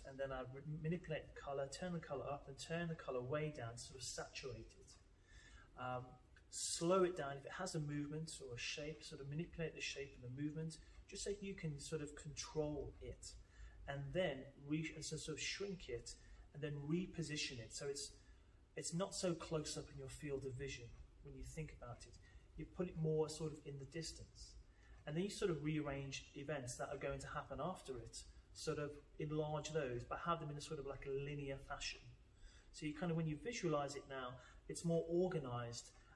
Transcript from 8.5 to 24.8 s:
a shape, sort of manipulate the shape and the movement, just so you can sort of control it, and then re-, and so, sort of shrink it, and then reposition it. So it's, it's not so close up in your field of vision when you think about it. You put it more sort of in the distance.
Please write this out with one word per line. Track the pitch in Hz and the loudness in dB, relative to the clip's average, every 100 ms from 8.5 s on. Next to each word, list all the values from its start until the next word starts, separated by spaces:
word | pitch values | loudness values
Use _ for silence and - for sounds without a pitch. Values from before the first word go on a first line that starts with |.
| 120 | -4
a | |
shape, | - - 151 151 | -2 -2 -2 -4
sort | - 147 | -8 -8
of | 139 | -4
manipulate | 147 170 - 160 143 | -2 -2 0 -2 0
the | |
shape | - 139 139 - | -2 -2 -4 -6
and | 123 | -6
the | 131 | 0
movement, | 151 156 160 - - - - | 0 2 -2 -4 -12 -14 -10
just | 196 | -4
so | - 202 | 0 0
you | 196 190 | -2 0
can | 160 139 | 0 0
sort | - 156 | -2 -2
of | 147 - | -2 -6
control | 147 139 - 156 151 143 123 - | -8 -4 -2 4 4 4 -2 -4
it, | 123 - - - - - - - - | -8 -8 -8 -12 -14 -14 -14 -10 -4
and | 139 139 | -2 0
then | 160 175 135 135 - 143 | 4 4 2 -4 -10 2
re-, | 156 156 | 2 2
and | 160 - | -2 -4
so, | 156 | -2
sort | - 143 | -2 0
of | |
shrink | - - 202 180 - | 0 0 0 -2 -2
it, | 120 - - - - - | -4 -4 -10 -12 -16 -12
and | 147 | -4
then | 147 143 143 | -2 0 4
reposition | 175 185 - 143 147 - 123 | 4 4 0 0 2 0 -2
it. | 113 | -6
So | - 143 | -4 -2
it's, | 139 - - - - - - - - | -2 -4 -8 -18 -20 -20 -20 -10 -4
it's | - | 0
not | 165 196 - | 2 2 4
so | 185 | 4
close | 165 - 156 151 147 | 4 2 2 2 -2
up | 131 | -4
in | 139 | -6
your | 131 | -8
field | - 151 135 135 | -4 0 0 0
of | 123 | -2
vision | 135 123 117 - - - | -2 -4 -8 -12 -14 -14
when | 147 135 | -12 -8
you | - | -6
think | - 156 - | -4 -4 -6
about | 123 117 - | -8 -8 -10
it. | - - - - - | -14 -16 -18 -14 -8
You | 151 | -8
put | - 180 | 0 0
it | 175 | 4
more | 160 156 151 | 4 6 6
sort | - 160 | 4 -2
of | 147 147 | -2 -6
in | 139 | -8
the | 131 | -6
distance. | 165 160 - - - - - - - | -4 -4 -6 -12 -12 -14 -14 -18 -20